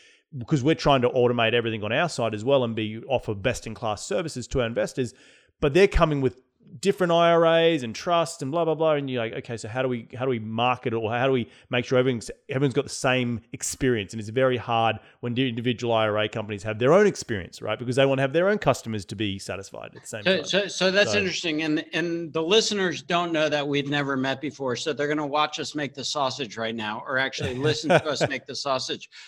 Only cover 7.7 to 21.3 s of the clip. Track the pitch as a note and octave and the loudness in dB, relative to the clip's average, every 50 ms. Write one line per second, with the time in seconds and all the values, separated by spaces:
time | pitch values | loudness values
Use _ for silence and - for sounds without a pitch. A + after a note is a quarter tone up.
7.7 | E3 D3+ B2 A2+ G#2+ - - F3+ F3 E3+ E3 D#3+ - - D3 C3 D3 E3+ E3 D#3+ | 4 2 0 -4 -8 -6 -2 0 2 2 2 0 -4 -6 -6 -4 0 0 0 0
8.7 | D#3 D3 D#3+ D#3+ D3+ C#3+ C#3 C3+ B2+ B2 A2+ A2+ - C#3 B2 - A#2+ A2 - A2 | 0 2 2 2 2 2 0 -2 -2 -2 -4 -4 -6 -8 -8 -8 -10 -10 -8 -6
9.7 | A2 C3 C3 C3 B2 A#2 A2+ - - A#2 B2+ C3+ B2+ A#2 G#2+ A2 A2 A2+ A#2+ B2+ | -4 -2 0 0 0 -2 -6 -10 -8 -4 -2 -2 -2 -2 -2 -4 -2 0 2 2
10.7 | B2 A#2 - B2 A2 A#2 A2+ G#2 A#2 A#2+ B2+ C3+ C3+ B2+ A2+ - - - _ - | 2 0 -2 -2 -2 -2 -2 -2 0 0 2 2 2 0 0 -4 -10 -20 _ -4
11.7 | C3 B2 B2 - C3 B2+ B2+ C3 B2+ A2+ - - - _ _ - C3+ C3 C#3+ C#3 | -2 -2 0 2 2 4 4 4 0 -2 -4 -10 -14 _ _ -6 -2 0 0 2
12.7 | A2+ C#3+ C3 - - - - C3+ B2+ B2+ B2 A#2+ A#2+ A2 - _ - - - - | 2 0 -2 -2 -4 -2 0 2 2 2 2 0 -2 -4 -6 _ -14 -8 -8 -8
13.7 | - - C#3+ C3 B2 A2 G2 - - A2+ G#2+ G#2+ A2 C3 C3 C3 B2+ A#2 G#2 - | -4 0 2 2 2 2 -2 -6 -8 -10 -8 -4 0 2 2 2 2 0 -2 0
14.7 | A#2 A2+ A2+ A2 A2 G#2+ - - - - - A#2+ A#2 A#2+ C3+ C3 A2+ A#2+ A2+ B2+ | 0 2 2 2 0 -2 -6 -18 -18 -8 -6 -4 0 0 0 0 0 -2 -2 -2
15.7 | A#2+ - A#2+ A#2 A2+ A2+ A2 G#2+ G#2 G#2+ G#2+ G#2+ - A2+ G#2 G2+ G#2+ G2 G2 A2 | -2 0 0 2 2 4 4 4 2 2 0 0 -2 -6 -6 -6 -8 -8 -6 -6
16.7 | A2 G#2 B2 C3 D#3+ G3 G#3+ G3 - - - - A#2 G2 E2+ - - - A2 G#2+ | -2 2 4 6 6 8 6 4 2 -2 -6 -6 -6 -6 -6 -8 -12 -10 -6 -6
17.7 | G#2+ - B2 A#2+ B2 C3+ C3+ C#3 C3+ C3+ C#3 C3+ C3+ E3 F3+ G3 G#3+ G3+ - D3+ | -6 -4 -4 -2 2 4 4 4 4 2 0 2 2 2 2 2 2 2 2 2
18.7 | B2 - - A#2 A2 G#2+ F#2+ - A2+ G2 A2 G2+ G2 F#2+ - - F#2+ F#2 G2 - | 2 0 0 -6 -6 -6 -6 -8 -6 -4 -2 -2 -4 -4 -6 -8 -8 -8 -10 -12
19.7 | - - - - - - - - - A2 G#2 E3+ F#3+ E3+ D3 - - F#3+ G#3 F3 | -14 -14 -14 -14 -16 -18 -16 -14 -10 -4 0 0 0 0 0 -2 -2 -2 -2 -2
20.7 | - - F3+ F#3+ F#3 G3+ G#3 G3 G#3 G#3 G3 F3+ | -2 0 0 2 4 4 4 4 2 0 0 0